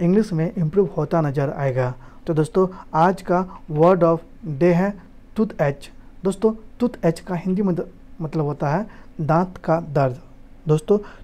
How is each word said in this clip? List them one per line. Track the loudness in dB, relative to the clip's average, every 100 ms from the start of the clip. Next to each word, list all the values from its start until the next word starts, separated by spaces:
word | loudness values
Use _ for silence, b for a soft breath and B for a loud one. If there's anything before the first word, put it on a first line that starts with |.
English | 2 2 2
में | -2 -2 -2
improve | 0 2 0 -2
होता | 0 0
नज़र | 0 0 -2
आएगा। | -2 -2 0 -2 -4 B B -2
तो |
दोस्तों, | 0 0 2 0 -2 -4
आज | 2 2 2
का | 0 0 -2 -8 -4
word | 4 6 6
of | 4 2 -4 -14 -8
day | 2 4
है | 4 2 -4 B -20 -8 -2
tooth | -2 0
ache। | -2 -2 -10 b b -6
दोस्तों, | -4 0 0 -2 -10 -4
tooth | -4 0 -2
ache | -2
का | -4 -6
हिंदी | -2 0
मत-, | 0 -2 -6 -14 -18 -10
मतलब | -6 -2 -2
होता | -2 -2
है | -2 -4 B B -6
दांत | 0 2 0 -4
का | -2 -2
दर्द। | 0 0 0 -2 -14 -20 -20 -6 0
दोस्तों, | 0 2 0 0 B